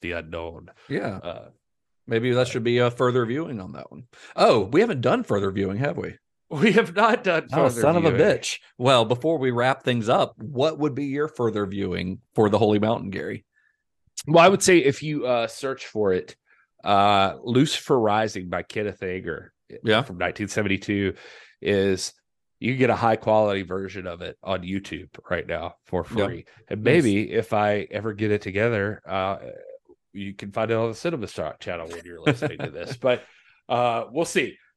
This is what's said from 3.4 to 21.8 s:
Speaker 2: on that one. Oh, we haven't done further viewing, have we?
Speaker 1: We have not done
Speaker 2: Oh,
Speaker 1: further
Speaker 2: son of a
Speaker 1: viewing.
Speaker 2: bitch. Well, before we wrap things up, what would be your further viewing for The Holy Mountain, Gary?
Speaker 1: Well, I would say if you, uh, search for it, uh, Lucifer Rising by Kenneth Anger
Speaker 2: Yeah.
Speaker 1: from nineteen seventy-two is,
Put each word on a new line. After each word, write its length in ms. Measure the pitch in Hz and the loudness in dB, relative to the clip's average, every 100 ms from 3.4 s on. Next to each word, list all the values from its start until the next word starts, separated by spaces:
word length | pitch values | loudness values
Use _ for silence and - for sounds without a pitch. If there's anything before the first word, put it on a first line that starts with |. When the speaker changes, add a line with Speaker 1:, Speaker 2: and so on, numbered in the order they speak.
| 170 117 | -6 -10
Speaker 2:
on 120 | 90 | -12
that 180 | 69 - | -16 -18
one. 120 | 69 - - - | -20 -20 -20 -8
Oh, 300 | - 214 131 | 2 4 4
we 160 | 98 143 | 4 2
haven't 200 | 233 147 | 2 2
done 220 | 127 226 | 0 0
further 280 | - 101 98 | 0 0 0
viewing, 240 | 95 95 98 | -2 -2 -2
have 180 | 139 175 | -4 -4
we? 200 | 82 - _ _ - | -8 -12 _ _ -12
Speaker 1:
We 220 | 156 208 | 0 2
have 220 | 190 185 170 | 4 2 2
not 260 | 220 233 | 2 2
done 220 | 196 165 - | 2 0 0
Speaker 2:
Oh, 160 | 143 151 | 2 2
Speaker 1:
further 120 | 117 | 4
Speaker 2:
son 160 | 135 170 | 2 4
of 80 | |
a 60 | 160 | 4
Speaker 1:
viewing. 120 | 95 | 4
Speaker 2:
bitch. 360 | 202 151 - - _ - | 4 2 -2 -10 _ -2
Well, 260 | 127 127 | 4 6
before 340 | 110 123 156 160 | 4 0 0 0
we 120 | 131 | 0
wrap 300 | 120 127 135 | 2 2 0
things 240 | - 120 107 | 0 0 2
up, 260 | 165 131 - | 2 2 -4
what 400 | 107 123 151 156 | -8 -2 0 0
would 160 | 147 127 | -4 -4
be 100 | 143 | -4
your 220 | 139 151 | -4 -4
further 380 | - 117 104 101 | -2 -2 -2 -4
viewing 540 | 98 95 90 92 95 _ | -4 -4 -4 -6 -8 _
for 140 | - 107 | 2 4
The 100 | 104 | 6
Holy 200 | 107 107 | 4 4
Mountain, 300 | 107 113 95 | 2 -2 -4
Gary? 340 | 92 - 107 - _ _ _ _ _ _ - - | -8 -8 -10 -14 _ _ _ _ _ _ -12 2
Speaker 1:
Well, 180 | 165 | 6
I 40 | 175 | 8
would 140 | 196 | 6
say 160 | - 175 | 6 6
if 240 | 135 - | 4 0
you, 240 | 156 147 120 | -4 -4 0
uh, 200 | 120 113 | 0 -2
search 400 | - 135 135 - | -6 -8 -8 -8
for 260 | 107 101 | -2 0
it, 220 | 92 - - _ _ _ _ | 0 -2 -14 _ _ _ _
uh, 520 | - 101 101 101 98 76 | 2 4 6 6 2 0
Lucifer 560 | 117 123 151 - - 135 | -2 2 2 0 0 2
Rising 500 | 107 104 110 101 90 | 4 2 0 -4 -6
by 140 | 90 | -6
Kenneth 400 | 87 110 104 92 | -6 -6 -6 -6
Anger 500 | 95 92 92 78 - _ _ - | -8 -8 -8 -10 -14 _ _ -6
Speaker 2:
Yeah. 180 | - 107 | 0 2
Speaker 1:
from 160 | - 90 | 0 -4
nineteen 300 | 90 - 104 | -6 -4 -6
seventy-two 680 | - 104 98 - 101 98 - - - - _ | -2 -2 -2 -2 -2 -2 -6 -14 -20 -20 _
is, 520 | - 101 | -2 0